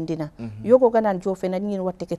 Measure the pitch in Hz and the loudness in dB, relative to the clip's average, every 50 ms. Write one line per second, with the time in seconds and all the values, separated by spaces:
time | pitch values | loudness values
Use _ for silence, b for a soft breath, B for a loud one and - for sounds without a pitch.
0 | 165 160 165 160 156 156 - - 117 113 104 107 113 196 240 254 262 233 233 226 | -4 -4 -4 -4 -6 -8 -8 -10 -12 -12 -10 -6 4 4 6 6 6 4 4 2
1 | 220 208 196 180 180 196 190 185 - 185 185 185 202 208 202 190 185 185 180 - | 2 2 0 -2 -2 -4 -4 -4 -4 -4 -4 -4 -4 -4 -4 -4 -4 -4 -6 -6
2 | 175 - 170 | -8 -8 -8